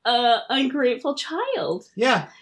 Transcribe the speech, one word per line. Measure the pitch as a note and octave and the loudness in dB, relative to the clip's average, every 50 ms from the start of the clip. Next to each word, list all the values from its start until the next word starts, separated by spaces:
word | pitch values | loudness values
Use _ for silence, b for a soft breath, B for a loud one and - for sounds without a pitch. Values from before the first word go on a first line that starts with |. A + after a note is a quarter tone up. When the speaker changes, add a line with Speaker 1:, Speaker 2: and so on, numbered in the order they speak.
| - | 0
Speaker 1:
uh, | A#3 A#3+ A#3+ A#3+ A#3 A3+ - - - | 0 2 4 4 4 2 2 0 -2
ungrateful | B3+ C4+ C4+ B3+ C4+ D4 B3+ B3 A#3 - - C#4 C#4+ | 0 0 0 0 0 0 2 0 0 0 -2 -4 -4
child. | - - - D#4+ G4 B4 C5+ B4 - D3 - F3 - - - _ | -4 -6 -6 -6 -4 -4 -2 -2 -2 -2 -4 -4 -6 -8 -12 _
Speaker 2:
Yeah. | G3 A#3+ C4 A3+ E3+ - B B B | 0 2 2 2 2 -2 B B B